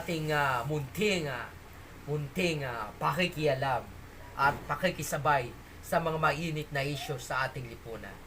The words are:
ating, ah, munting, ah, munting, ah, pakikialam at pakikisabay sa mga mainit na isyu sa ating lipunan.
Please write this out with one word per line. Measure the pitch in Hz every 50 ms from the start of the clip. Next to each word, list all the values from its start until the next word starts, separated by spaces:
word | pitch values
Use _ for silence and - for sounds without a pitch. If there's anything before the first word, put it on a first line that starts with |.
ating, | 170 - 175 160 156 151 151
ah, | 147 143 139 127 120 117
munting, | 139 151 151 139 131 - 160 214 208 196 180 156 143
ah, | 131 120 117 - - - - - - - - - - - - -
munting, | 147 151 147 135 - 190 185 175 160 151 139
ah, | 127 120 117 110 104 -
pakikialam | - 156 156 143 165 180 170 - 151 156 147 135 131 139 135 127 117 - - - - - - - - - - - -
at | 135 143 135 - -
pakikisabay | - 147 - - 180 175 - 151 - - 151 135 156 147 147 123 123 - - - - - - -
sa | - - 165
mga | 160 165 160
mainit | 156 156 151 143 143 170 170 151 151 143 - 151
na | 143
isyu | 135 143 147 135 - - 147 127
sa | - - 143 127 131
ating | 131 - 135 127 123
lipunan. | 117 - - 117 92 92 98 98 95 - -